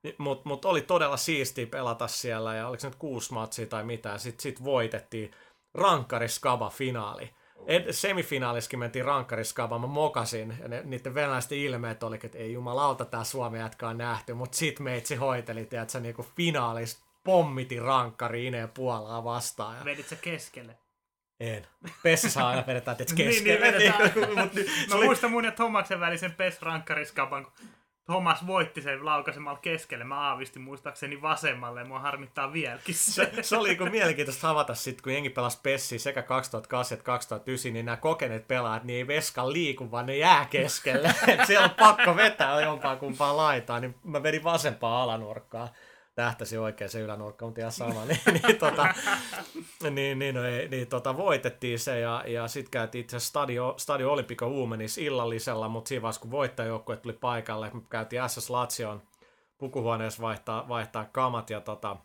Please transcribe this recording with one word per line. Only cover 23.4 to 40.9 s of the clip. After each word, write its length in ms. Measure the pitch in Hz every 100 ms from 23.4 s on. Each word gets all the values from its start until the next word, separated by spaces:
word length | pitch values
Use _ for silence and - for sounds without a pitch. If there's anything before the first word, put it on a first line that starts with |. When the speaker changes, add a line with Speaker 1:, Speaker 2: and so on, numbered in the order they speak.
Speaker 1:
keskelle. 220 | 208 214 208
Speaker 2:
vedetään. 400 | 196 208 180 202 220
Speaker 1:
Mut, 200 | 214 208
mut, 180 | 190
Speaker 2:
Mä 80 | 196 190 - 180
Speaker 1:
se 60 | 208
oli 100 | 254
Speaker 2:
muistan 260 | 240 240
mun 140 | 233 226
ja 60 |
Thomaksen 480 | 220 233 208 - 185
välisen 320 | 170 170 180 165
Pes-rankkariskaban, 1080 | 185 175 165 160 160 151 147 - 135 139 135
kun 80 | _ - - _ _ -
Thomas 420 | 180 175 - 180
voitti 340 | 190 160 160
sen 240 | 143 135 151
laukaisemalla 540 | 147 147 143 147 139
keskelle. 440 | 175 160 - 120
Mä 160 | 123 139 143
aavistin 320 | 127 131 135
muistaakseni 600 | 131 139 147 - 143 143
vasemmalle, 580 | 156 156 156 123 120 120
ja 60 | 127
mua 140 | 131
harmittaa 540 | 139 139 135 - 139
vieläkin 420 | 160 135 120 - 165
se. 160 | -
Speaker 1:
Se, 320 | - 196 214
se 140 | - 220
oli 100 | 208
niinku 180 | 175 185
mielenkiintoista 600 | 214 180 143 135 127 160
havaita 280 | 151 143 113
sit, 260 | 131 127
kun 120 | 135
jengi 160 | 139 139
pelasi 300 | - 120 -
Pessiä 360 | 139 135 - 117
sekä 220 | 139 135
kaksituhatta 480 | - 131 127 113 -
kahdeksan 260 | 123 123 113
että 100 | -
kaksituhatta 460 | 123 - 107 -
yhdeksän, 220 | 127 131
niin 120 | 113 117
nää 120 | 113
kokeneet 500 | 156 165 131 110 -
pelaajat, 360 | 127 120 113
niin 140 | 123 123
ei 100 | 127
veskan 460 | 147 - - 127
liiku, 380 | 160 156 131 123
vaan 140 | 120 123
ne 120 | 139
jää 280 | 170 156 139
keskelle. 600 | 139 139 - 139